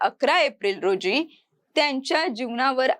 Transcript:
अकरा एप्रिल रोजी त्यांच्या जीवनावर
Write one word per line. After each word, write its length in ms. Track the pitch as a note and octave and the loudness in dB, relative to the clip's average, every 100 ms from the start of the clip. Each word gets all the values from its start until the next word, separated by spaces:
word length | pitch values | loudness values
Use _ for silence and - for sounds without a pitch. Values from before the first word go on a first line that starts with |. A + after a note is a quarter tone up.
अकरा 400 | G#3+ - C4+ F4 | -4 0 2 2
एप्रिल 400 | C#4+ - G3+ F#3+ | 0 -2 -4 0
रोजी 640 | F#3 F#3+ F#3 B3+ D#4+ - _ _ _ | 0 0 0 -2 -2 -10 _ _ _
त्यांच्या 520 | D#4 D4 C4+ C4+ D#4+ E4 | 0 0 0 -2 0 0
जीवनावर 640 | A3 B3 A#3+ C4+ B3+ C4 | -4 -6 -2 0 2 0